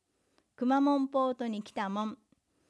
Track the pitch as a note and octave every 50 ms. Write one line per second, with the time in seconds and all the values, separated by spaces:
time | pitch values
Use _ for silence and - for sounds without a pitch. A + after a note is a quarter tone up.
0 | _ _ _ _ _ _ _ _ _ _ _ - B3 B3+ C4+ C#4 C#4 C#4+ C#4+ C#4
1 | C4+ C4+ C4+ C4 C4 C4 B3 - A#3+ A#3 G#3+ G#3 G#3 - - A#3 G#3 F#3+ G3 G#3
2 | G#3+ A3 G#3+ - _ _ _ _ _ _ _ _ _